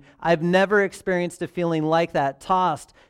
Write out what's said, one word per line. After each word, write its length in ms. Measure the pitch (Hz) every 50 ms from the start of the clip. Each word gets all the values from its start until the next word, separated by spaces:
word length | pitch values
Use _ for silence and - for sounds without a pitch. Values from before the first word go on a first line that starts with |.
| - - _ _
I've 220 | - 165 170 156
never 420 | 165 175 180 185 196 190 214 202 196
experienced 580 | 190 - - - 196 185 175 175 170 - - 180
a 40 |
feeling 360 | - - 180 175 170 165 160 151
like 300 | 156 160 165 170 160 -
that, 280 | 160 139 139 139 -
tossed, 520 | - - 190 185 185 175 151 131 - - _ _ _